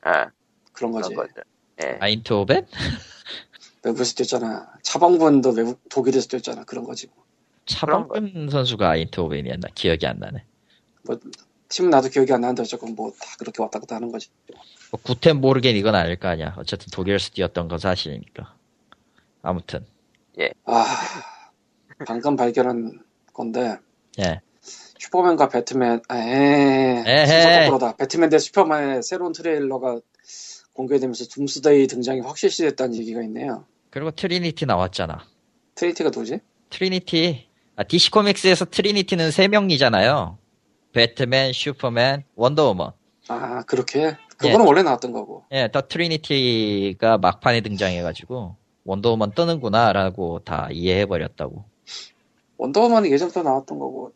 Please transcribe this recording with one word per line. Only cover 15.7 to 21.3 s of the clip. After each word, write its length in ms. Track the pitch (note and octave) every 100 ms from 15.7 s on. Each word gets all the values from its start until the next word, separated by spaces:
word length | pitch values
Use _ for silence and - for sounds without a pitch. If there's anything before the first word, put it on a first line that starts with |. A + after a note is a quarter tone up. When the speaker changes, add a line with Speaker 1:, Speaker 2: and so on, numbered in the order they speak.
| G#2+
Speaker 3:
이건 180 | G#2
아닐 220 | G#2 E2 F2
거 100 | F#2+
아니야. 260 | E2 D#2+ F2+
어쨌든 300 | - - -
독일에서 380 | - F#2 G2 F#2
뛰었던 380 | - F2 - E2
건 100 | E2+
사실이니까. 760 | F#2 F2 D#2+ C2+ - - - _ _ _ _ _ _ _ _ _
아무튼. 420 | - F2+ - - - _ _ _ _ -
Speaker 1:
예. 100 | C#2+ -
Speaker 2:
아... 200 | - A#2 A2 - - - -